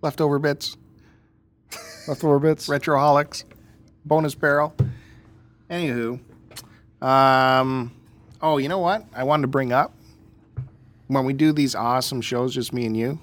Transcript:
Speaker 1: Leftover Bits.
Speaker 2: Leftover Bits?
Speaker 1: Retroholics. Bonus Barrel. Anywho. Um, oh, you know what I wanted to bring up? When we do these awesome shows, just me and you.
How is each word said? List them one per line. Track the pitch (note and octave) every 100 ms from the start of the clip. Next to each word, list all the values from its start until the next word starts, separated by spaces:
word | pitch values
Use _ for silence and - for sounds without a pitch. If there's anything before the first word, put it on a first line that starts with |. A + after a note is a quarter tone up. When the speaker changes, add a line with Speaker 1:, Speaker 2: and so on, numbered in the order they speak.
Speaker 1:
Leftover | D#3 - D3+ C#3+
Bits. | D3 C#3+ - - _ _ _ _ _ _ _ _ _ - - - -
Speaker 2:
Leftover | C#3 D#3+ C#3+
Bits? | D#3 D#3 -
Speaker 1:
Retroholics. | C#3+ D3 C#3+ D3 C#3+ C#3+ - - - - - - _
Bonus | D3 D#3 D3+ -
Barrel. | D3+ C#3+ D3+ - - - - - - - _ _ _
Anywho. | F3 D#3+ A#2+ A#2 B2 - - - - - - _ _
Um, | C3 C3+ C3+ C3 C3 C3 C3 C3 A#2+ - - _ - -
oh, | D#3+ D3
you | C#3
know | F#3
what | F3 G#3 -
I | B2
wanted | C3 D3+
to | C3+
bring | C3+ B2+
up? | B2+ D3 - - - - _ _ - - - - _ _
When | C3+
we | C3
do | C3+ D#3
these | D3+ C#3
awesome | G#2 A#2 B2+ A#2+ C3
shows, | A2+ B2 B2+
just | B2+ A#2
me | B2+ A#2
and | A2
you. | A#2 D#3